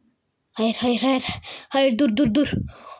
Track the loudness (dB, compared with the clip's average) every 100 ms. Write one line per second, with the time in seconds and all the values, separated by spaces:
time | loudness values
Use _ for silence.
0 | _ _ _ _ _ -2 -2 0 0 0
1 | 2 0 -2 -10 -12 -16 -4 2 2 4
2 | 2 2 2 2 0 -2 -6 -12 -20